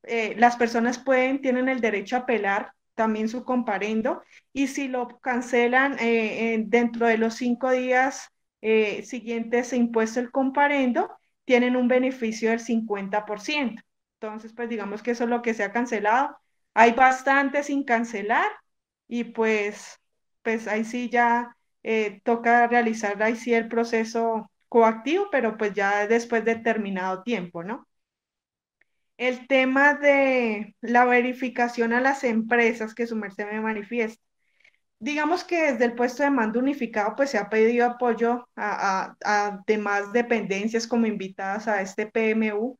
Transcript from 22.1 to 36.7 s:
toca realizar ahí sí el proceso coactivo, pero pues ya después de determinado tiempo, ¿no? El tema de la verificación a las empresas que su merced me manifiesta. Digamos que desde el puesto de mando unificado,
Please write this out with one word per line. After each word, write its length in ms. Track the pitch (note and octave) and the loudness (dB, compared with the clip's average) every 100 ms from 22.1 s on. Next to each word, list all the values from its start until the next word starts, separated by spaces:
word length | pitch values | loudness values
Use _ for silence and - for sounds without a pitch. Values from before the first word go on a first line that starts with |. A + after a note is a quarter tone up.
| G3+ | -4
toca 420 | - A#3 A#3 A#3+ A#3+ | -2 0 4 4 6
realizar 560 | A#3+ A3+ A3 G#3 G3+ | 4 2 -2 -4 0
ahí 140 | G#3+ A#3 | 0 -2
sí 180 | - | 0
el 140 | A#3 A3+ | 0 0
proceso 840 | A#3 A#3 A#3 A3+ A#3 A3+ A3 - _ _ | -2 0 -2 -2 -2 0 -2 -6 _ _
coactivo, 600 | A#3 A3+ A3+ C4+ F4 G4+ | 4 4 4 -2 -2 0
pero 260 | C#4 A3+ A3 | 0 -2 -2
pues 180 | G#3+ | -4
ya 320 | G3+ G3 G#3 G#3 | 0 0 0 2
después 360 | A#3 A#3 A#3 | 0 2 -2
de 120 | G#3+ A3+ | 0 -2
determinado 680 | A#3 A3 G3 F#3+ F#3 F#3+ | 0 -2 -2 -4 -4 -6
tiempo, 400 | F#3 A3+ F3 E3+ | -4 -6 -6 -10
¿no? 240 | F3 B3+ _ _ _ _ _ _ _ _ _ _ _ _ _ _ | -10 -10 _ _ _ _ _ _ _ _ _ _ _ _ _ _
El 280 | B3 B3 B3 | -4 -4 2
tema 480 | C4+ C4 C4 C#4+ | 2 4 4 4
de 800 | C#4+ C#4+ C#4 C4+ B3+ A#3 G#3 G#3 _ | 4 4 4 4 2 0 -2 -8 _
la 240 | A#3 A#3+ | 0 4
verificación 880 | B3 B3 B3 B3 B3+ B3 A#3+ A#3+ A#3 | 6 4 2 -2 -6 -2 -2 0 0
a 80 | A#3+ | 2
las 240 | C4 C#4 | 2 0
empresas 720 | B3+ A3 A3 A#3+ A#3 A#3 A3 | 0 0 2 2 2 0 -8
que 120 | A3 A#3 | -6 -6
su 80 | |
merced 320 | A3 G3+ G3 G#3 | -4 -8 -10 -8
me 140 | G#3+ | -4
manifiesta. 600 | A3 G#3+ G3+ A#3 A3 A3 _ _ _ _ _ _ _ _ | -4 -6 -6 -4 -4 -4 _ _ _ _ _ _ _ _
Digamos 460 | A3 G3+ D4+ F4+ | -6 -2 0 -2
que 280 | - E4+ D#4 | -2 0 0
desde 120 | A#3 | 2
el 100 | A#3+ | 0
puesto 280 | A#3+ B3 C4 | 2 -2 2
de 80 | C#4+ | 2
mando 280 | C#4 G#3+ A3 | 2 0 0
unificado, 560 | C4 | -2